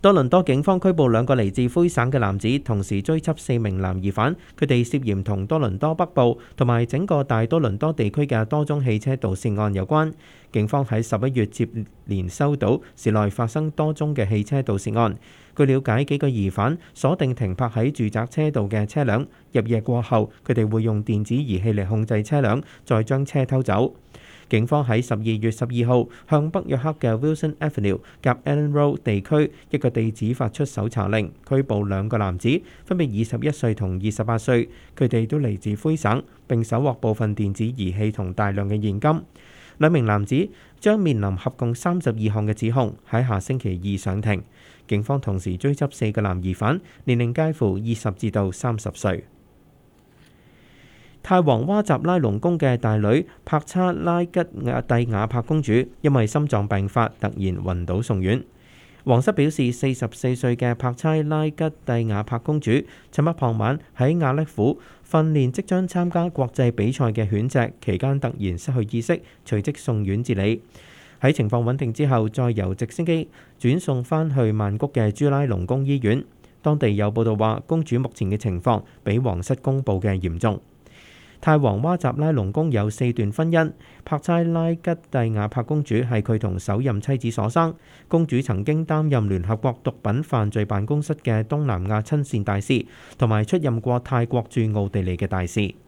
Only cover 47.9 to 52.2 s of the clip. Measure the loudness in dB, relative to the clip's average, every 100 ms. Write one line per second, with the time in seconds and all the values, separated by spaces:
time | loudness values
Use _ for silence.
47.9 | -4 -4 -4 -2 0 -2 -2 -4 -4 -6
48.9 | -4 -2 -2 -6 _ _ _ _ _ _
49.9 | _ _ _ -20 _ -20 -20 -20 -20 -20
50.9 | -20 -20 -20 0 4 4 2 2 0 2
51.9 | 0 2 2